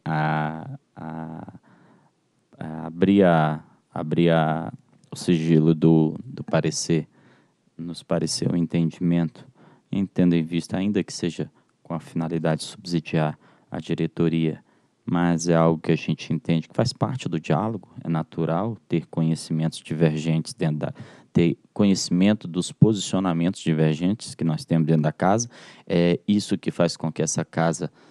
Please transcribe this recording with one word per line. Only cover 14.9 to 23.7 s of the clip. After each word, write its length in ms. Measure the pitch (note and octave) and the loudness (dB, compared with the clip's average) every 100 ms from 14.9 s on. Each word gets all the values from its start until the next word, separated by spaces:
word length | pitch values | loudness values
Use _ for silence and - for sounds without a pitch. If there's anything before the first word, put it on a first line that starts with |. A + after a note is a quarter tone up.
| _ | _
mas 440 | - E2+ F2 E2 E2+ | -4 0 2 2 2
é 60 | |
algo 260 | E2 E2 D#2+ | 4 4 2
que 120 | - | 0
a 40 | D#2+ | 0
gente 360 | - D2+ - | 0 -6 -4
entende 360 | D#2+ - E2 - | -4 0 -2 -2
que 60 | |
faz 180 | - A#2 | -2 -2
parte 360 | - A2 B2+ - | 0 -4 -4 -4
do 120 | E2+ | -6
diálogo, 480 | - D#2+ A2 A2 - - | 0 0 0 -6 -12 -12
é 40 | E2 | -4
natural 680 | E2 D#2 - E2 E2 A2 G#2+ _ | -4 -4 -4 -2 -2 -2 -6 _
ter 180 | E2+ - | -4 -2
conhecimentos 720 | - D#2+ D#2+ - D#2+ D#2+ - | -2 0 0 -2 -2 -2 -6
divergentes 760 | - D#2 E2 D#2 D#2+ E2 D#2 | -8 2 2 2 0 -2 -2
dentro 260 | - E2+ D2+ | -4 -4 -2
da, 160 | E2 - - - _ | -6 -10 -18 -20 _
ter 240 | - E2+ - _ | 2 2 2 _
conhecimento 760 | - G#2 F#2 - F2+ G2 G#2+ F2+ | 0 2 2 0 2 4 2 -2
dos 240 | E2+ E2+ | -4 -4
posicionamentos 880 | - G#2+ G#2 - F#2 F#2+ E2+ E2+ - | 4 4 4 -2 -2 0 0 0 -2
divergentes 760 | - | -2